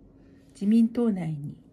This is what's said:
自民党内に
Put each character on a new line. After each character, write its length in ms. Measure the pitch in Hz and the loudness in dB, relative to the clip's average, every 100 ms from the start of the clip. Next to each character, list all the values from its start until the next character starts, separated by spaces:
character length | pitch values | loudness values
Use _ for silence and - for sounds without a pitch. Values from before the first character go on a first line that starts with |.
| - - - - _ | -20 -20 -20 -20 _
自 140 | - 202 | -6 2
民 200 | 226 226 | 4 4
党 240 | 247 233 | 2 -2
内 200 | 190 165 | -2 -4
に 260 | 151 147 147 - | -8 -10 -14 -20